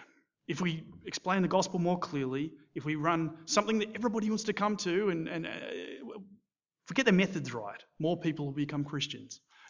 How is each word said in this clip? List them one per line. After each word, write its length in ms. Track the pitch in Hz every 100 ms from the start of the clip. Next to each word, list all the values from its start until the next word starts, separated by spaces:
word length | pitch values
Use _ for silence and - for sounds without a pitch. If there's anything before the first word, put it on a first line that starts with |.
| - _ _ _ -
if 140 | 147
we 220 | 180 160 160 - -
explain 360 | - 180 190
the 60 | 180
gospel 320 | 185 190 185
more 200 | 170 175
clearly, 580 | - 147 131 135 156 - - 156
if 60 | 147
we 100 | 156
run 400 | 160 165 160 -
something 360 | - 208 208 220
that 140 | 208
everybody 360 | 208 233 220 214
wants 160 | 214 214
to 80 |
come 240 | 202 208 202
to 320 | 185 175 214
and, 180 | 165 165
and, 180 | 170 170
uh, 40 |
if 1400 | - - - - - 226 220 196 196 _ _ _ _ -
we 40 |
get 120 | 175 240
the 60 |
methods 420 | 185 196 170 127
right, 300 | 120 101 - - -
more 180 | 156 170
people 280 | 165 151 143
will 80 |
become 320 | 139 147 147 143
Christians. 560 | 147 - - - - _ -